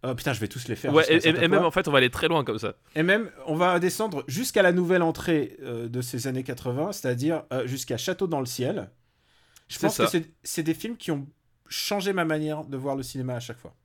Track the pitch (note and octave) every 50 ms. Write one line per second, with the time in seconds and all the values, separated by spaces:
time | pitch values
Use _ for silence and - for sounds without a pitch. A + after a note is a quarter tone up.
0 | - B2+ C3 B2 - D3 C3 G2+ A2 G2+ - B2+ A#2+ - A2+ - - C3+ C#3+ D#3
1 | D#3+ C3+ D#3+ E3 E3 E3 D#3+ E3+ E3 E3 D#3+ D3+ F3 E3 D#3 F#3 F#3+ E3 C#3+ C3+
2 | B2+ B2+ B2 - - D#3+ E3+ D#3 C3+ A2+ A2 A2 A#2 G#2 - _ _ _ _ D3+
3 | D#3+ F3 G3 G#3+ A#3 F3 - - C3 - D#3 D#3+ F3+ F3+ F3+ F3 E3+ F#3 - -
4 | G#3+ A3 F3 C#3 - - C3 F3 B3+ B3+ - G#3+ G3 F3+ F3 F3+ F3+ E3+ F#3 F#3
5 | F3 E3 D#3+ - - - E3 D3+ C3+ - - - C3+ B2+ A#2+ A#2 A#2+ A#2 A#2 B2
6 | B2 B2 - B2+ A#2 C3+ B2+ B2+ C3 B2+ B2+ A#2+ - B2+ A#2+ - G3+ G#3 G3+ -
7 | - C3 B2 A#2+ C3 D#3 E3+ D#3 - _ B2+ C3+ B2 B2+ B2+ C3+ - - B2+ A2
8 | - - F#3 F3 G3 F3+ E3 C#3+ C3 B2+ - - B2+ A#2+ - - - F#3 _ _
9 | _ _ _ _ _ _ _ _ _ _ _ - _ _ - - - G#3 G#3+ -
10 | A#2 A2+ - F3 E3 - _ _ _ - - - D#3+ D#3 D#3+ D#3+ - A3 A#3+ A3+
11 | - - D#3+ C#3+ C#3 D3 _ _ _ _ _ _ _ _ - - - - G#3 G3+
12 | F#3 G3+ G3 F#3+ E3+ D#3+ D#3 D3+ D3+ D3+ D3+ D3+ D#3 C#3+ C3+ C3 C3 C#3+ C3+ C#3
13 | C3 B2+ - C#3 B2+ B2+ B2+ A#2+ A#2+ - - - _ - _ _ _